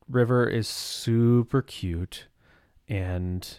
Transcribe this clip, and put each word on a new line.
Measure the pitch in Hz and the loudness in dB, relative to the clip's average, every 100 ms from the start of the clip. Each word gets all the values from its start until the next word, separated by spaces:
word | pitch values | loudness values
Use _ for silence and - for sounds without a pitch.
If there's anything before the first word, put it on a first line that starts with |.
| - | -2
River | 127 117 123 120 | 2 4 4 2
is | 117 110 | 0 -4
super | - - - - 113 117 120 117 135 | -6 -8 -6 0 4 6 4 4 -2
cute. | - - 92 82 92 - - _ _ _ _ _ - | -2 -8 -6 -4 -6 -10 -20 _ _ _ _ _ -8
And | 101 92 90 90 90 - | -4 -4 -4 -4 -6 -8